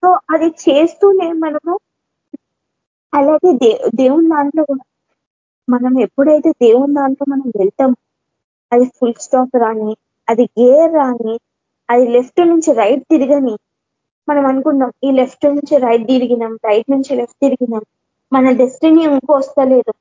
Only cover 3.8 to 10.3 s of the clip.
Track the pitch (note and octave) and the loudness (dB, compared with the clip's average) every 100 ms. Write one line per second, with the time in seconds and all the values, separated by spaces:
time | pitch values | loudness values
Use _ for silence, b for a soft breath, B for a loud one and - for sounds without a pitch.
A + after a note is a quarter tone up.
3.8 | A#3+ A3+ C4 D4 E4 D#4 C#4+ D#4 D4+ C#4 | -4 0 0 2 2 0 -2 -2 -4 -4
4.8 | _ _ _ _ _ _ _ _ - B3 | _ _ _ _ _ _ _ _ -4 -2
5.8 | B3 C4 A3 - C#4 D4+ D#4+ D#4 A#3+ A#3 | 0 0 -2 0 2 2 0 2 4 4
6.8 | C#4 D4 C#4 C4+ C#4 C#4 C4+ G#3+ G3 - | 2 -2 -2 -4 -4 -4 -6 -4 -4 0
7.8 | C4 B3 _ _ _ _ _ _ _ B3 | -2 -2 _ _ _ _ _ _ _ 0
8.8 | B3+ _ A#3+ A#3 - C4 B3+ B3+ A3+ A3 | 0 _ -4 -4 -4 -2 0 -2 -2 -4
9.8 | G#3+ G#3+ _ _ - | -6 -8 _ _ -6